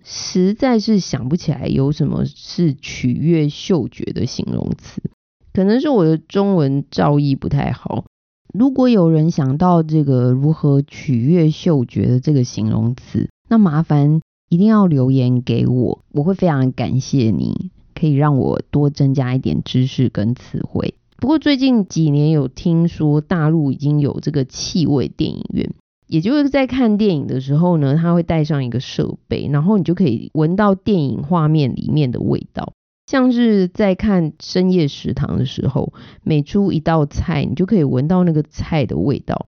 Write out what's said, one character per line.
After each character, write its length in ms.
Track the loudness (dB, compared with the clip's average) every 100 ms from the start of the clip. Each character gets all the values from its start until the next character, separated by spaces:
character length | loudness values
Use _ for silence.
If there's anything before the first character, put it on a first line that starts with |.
实 500 | -10 -14 -4 0 0
在 240 | 2 0 0
是 220 | 2 0
想 280 | 0 -6 -4
不 60 |
起 160 | -4 -4
来 160 | -4 -2
有 240 | 0 0
什 160 | 0 -2
么 180 | -2 -4
是 480 | -8 -12 -2 -2
取 360 | -2 -10 -4 -4
悦 380 | 0 0 2 0
嗅 400 | -4 -2 -2 -2
觉 160 | -8 -8
的 140 | -6 -6
形 200 | -6 -6
容 180 | -6 -6 -8
词， 240 | -10 -14 -14 _ _ _ _
可 120 | -2
能 160 | 2 2
是 80 | 2
我 160 | 2
的 140 | 2 0
中 360 | -2 -2 0
文 300 | 2 0 -2 -4
造 260 | -2 2 2
诣 200 | 0 -2
不 120 | -2
太 240 | -2 -2
好。 320 | -6 -8 -10 -10 _ _ _ _
如 160 | 0 0
果 200 | 2 2
有 180 | 4 4
人 220 | 4 2
想 240 | 0 0 2
到 260 | 4 4
这 220 | 2 0
个 260 | 2 2 2
如 220 | 2 0
何 300 | 2 2 2
取 340 | 0 -8 -2 0
悦 340 | 2 4 2
嗅 340 | 0 0 0
觉 220 | 0 0 2
的 140 | 2
这 120 | 2
个 120 | 0
形 240 | 0 -2 -2
容 240 | 0 -2
词， 340 | -4 -6 -4 -4 _ 0
那 100 | 2
麻 240 | 4 2
烦 380 | 2 2 4 2 -2 _ -2
一 80 | 2
定 100 | 4
要 180 | 4 4
留 240 | 2 2
言 320 | 2 2 0
给 240 | 0 0 2
我， 380 | 0 -2 -4 _
我 100 | -2
会 120 | -2
非 120 | 0 0
常 240 | 2 0
感 300 | -2 -4 -4
谢 300 | -2 0 2
你， 400 | 0 -2 -6 -8 _ _
可 120 | -4 0
以 60 |
让 240 | 2 2 2
我 240 | 0 -4 -4
多 200 | 0 0
增 240 | 0 0
加 200 | 0 -2
一 40 | -2
点 240 | -2 -4
知 220 | -2 -2 -2
识 220 | 0 -2
跟 240 | 0 -4
词 280 | -4 -8 -10
汇。 320 | -6 -6 -6 -8 _ -6
不 120 | -2
过 100 | 0
最 180 | 2 2
近 300 | 2 2 0
几 240 | 0 2
年 200 | 2 2
有 180 | 2 -2
听 400 | -4 0 2 0
说 320 | 0 0 0
大 280 | -2 -2 0
陆 220 | 2 0
已 60 | -2
经 240 | 0 0
有 180 | 0 -4
这 120 | -4
个 120 | -4
气 420 | -4 -8 -6 -2 0
味 220 | 0 -2
电 220 | -4 -6
影 140 | -6 -8
院， 160 | -6 -6 -8 _ _ -4
也 120 | -2
就 160 | 0 0
是 140 | 0
在 160 | 0 -2
看 320 | 0 0 2
电 180 | 2 0
影 100 | -2
的 120 | -6
时 140 | -2
候 240 | 0 2 2
呢， 180 | 2 2
他 160 | 2
会 100 | 0
带 220 | 0 -2
上 200 | 0 -2
一 40 | -2
个 120 | -6
设 360 | -6 -4 -4 -6 -8
备， 200 | -6 -2
然 120 | 0
后 160 | 2 2
你 60 |
就 100 | 0
可 100 | 0
以 260 | 0 0 -4
闻 220 | -2 0 2
到 180 | 2
电 300 | 0 0 0
影 180 | 0 -4
画 260 | -2 0 2
面 260 | 2 0
里 140 | -2 -2
面 200 | 0 0
的 100 | -2
味 260 | -2 -4 -6
道。 220 | -12 -12 -16 _ _ -4
像 240 | 0 2
是 380 | 2 2 2 0
在 260 | 0 0
看 380 | 0 0 0 0 -6
深 320 | -6 0 2
夜 160 | 2 0
食 240 | -4 -6
堂 240 | -4 -4 -2
的 80 |
时 240 | -4 -2 -4
候， 240 | -2 -6 -10 -20 -10
每 200 | -2 -2
出 300 | 0 0 0
一 80 | -2
道 240 | 0 0
菜， 400 | 0 -4 -4 -4
你 100 | -4
就 120 | -4 0
可 100 | 0
以 80 |
闻 240 | 2 0 0
到 160 | 2
那 80 | 2
个 100 | 0
菜 440 | -4 -8 -4 -2 -2
的 100 | -2
味 220 | -2 -2
道。 280 | -4 -8 -8